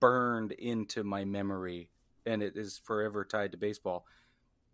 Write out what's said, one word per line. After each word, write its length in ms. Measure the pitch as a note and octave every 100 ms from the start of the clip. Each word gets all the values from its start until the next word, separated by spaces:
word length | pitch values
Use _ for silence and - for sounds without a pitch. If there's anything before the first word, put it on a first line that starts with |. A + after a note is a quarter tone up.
burned 520 | B2+ B2+ B2 A#2 A2
into 520 | - A#2+ A#2 G#2+ -
my 200 | G2+ G2
memory, 640 | G2 G2+ G2 G2 F#2 F2 E2+ _ _ _ -
and 160 | A2
it 140 | G#2 -
is 220 | G#2 -
forever 420 | - G#2+ G#2+ G#2
tied 280 | G2 G#2+ G2+
to 60 | F2
baseball. 480 | G#2 G#2+ F#2+ F2+ - - _ _ _ _ _